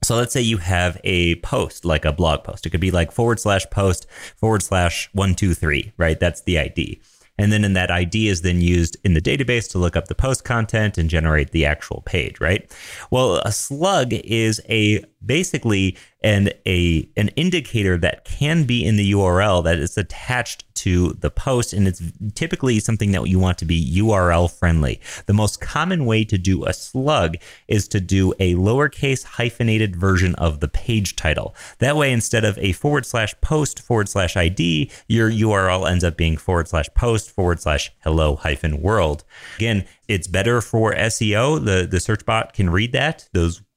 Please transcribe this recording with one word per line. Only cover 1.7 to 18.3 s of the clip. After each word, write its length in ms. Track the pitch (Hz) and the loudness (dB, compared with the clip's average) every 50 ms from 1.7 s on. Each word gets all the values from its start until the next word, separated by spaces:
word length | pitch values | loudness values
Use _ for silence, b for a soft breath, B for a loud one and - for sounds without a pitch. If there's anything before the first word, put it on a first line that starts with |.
| - - - | -6 -6 -2
like 180 | 85 78 76 - | 0 0 0 0
a 80 | 78 | 0
blog 320 | 73 76 90 80 76 71 - | 0 2 2 2 0 0 -4
post. 220 | - - - - | -8 -12 -10 -8
It 60 | 82 | -4
could 100 | - 85 | -4 -2
be, 80 | 87 92 | 0 0
like, 220 | 87 87 85 76 | 2 2 0 0
forward 280 | - - 117 117 117 107 | 0 0 0 2 0 0
slash 300 | - 104 101 95 - - | 0 0 0 0 0 -2
post 380 | - - 98 98 92 - - - B B B B B B | -2 0 2 2 0 0 -4 -12 B B B B B B
forward 260 | - 110 110 104 - | 0 2 2 2 0
slash 440 | - 98 92 87 85 - - - - - | 0 0 0 2 0 0 -2 -6 -6 -2
one 220 | 98 98 98 92 | 0 2 2 2
two 180 | - - 95 82 | 2 2 0 0
three, 400 | - - 78 73 71 - - - - | 0 0 0 0 0 -2 -4 -4 0
right? 220 | 85 82 80 - | 0 0 2 2
That's 220 | - 87 78 - | 0 -2 -2 -2
the 160 | - - 87 80 | -2 -2 0 0
I 120 | 71 - | 0 -2
D. 300 | - - 69 - - - b b b b b b b b | -4 -4 -6 -6 -6 -12 b b b b b b b b
And 160 | 107 104 107 | 2 2 2
then 100 | 107 104 | 2 2
in 80 | 101 | 2
that 180 | 95 95 90 82 | 2 0 0 0
I 140 | 85 87 90 | 0 0 0
D 240 | 87 - 110 110 107 | 0 0 0 2 2
is 140 | 98 85 | 0 0
then 180 | 85 92 87 87 | 0 0 2 4
used 380 | 87 85 90 87 85 82 - - - | 4 4 4 4 2 0 -2 -2 0
in 80 | 101 87 | 2 2
the 80 | 78 | 2
database 500 | - - 139 143 139 117 123 117 110 - | 2 0 0 -2 0 0 0 -2 -2 -2
to 60 | - 92 | -2 -2
look 180 | 90 87 - | 0 0 0
up 140 | 82 - - | -2 -4 -4
the 40 | - | -2
post 300 | - - 135 131 - - | -2 0 0 0 -2 -4
content 540 | - 123 117 110 104 - 110 107 104 - - | -2 -2 -2 -2 0 0 0 0 0 0 0
and 120 | 82 80 | 0 0
generate 420 | 80 85 80 80 78 76 71 - | 2 0 2 2 2 2 0 0
the 140 | - 82 76 | 0 0 2
actual 360 | 73 73 - - - - - | 0 0 -2 -6 -10 -12 -10
page, 400 | - - - 90 65 - - - | -8 -6 -4 -4 -4 -4 -6 -4
right? 280 | - 78 92 107 - - B B B B B B B B | -2 -2 -2 -2 -4 -8 B B B B B B B B
Well, 260 | - 127 131 117 90 73 | 0 0 2 2 2 0
a 160 | - - 107 | 0 -2 -4
slug 580 | - - - 139 143 165 196 196 170 139 123 | -4 -6 -8 -6 -2 0 0 2 2 0 0
is 480 | 113 104 - - 113 113 113 110 107 - - - | -2 -6 -4 -2 -2 0 0 0 0 -2 -4 -2
a, 380 | 113 110 107 104 107 98 - - _ _ - | 0 2 2 2 2 0 -2 -8 _ _ -4
basically 720 | 98 127 160 185 - - 147 - 117 107 98 95 92 - B B B B B | -2 -2 0 0 -2 -4 -4 -2 0 0 2 2 0 -2 B B B B B
an, 280 | - 107 104 101 101 95 - - - - | 0 2 4 4 2 2 0 -2 -2 0
a, 400 | 95 90 87 87 82 78 - - - | 2 2 2 2 2 0 0 -2 -2
an 140 | - 104 - | -2 -2 -2
indicator 680 | - - 156 185 175 175 127 - - 117 101 95 90 87 | 0 0 0 0 0 -2 -4 -4 -2 0 0 0 0 0
that 280 | 80 87 - - - | 0 -2 -2 -4 -8
can 400 | - | -8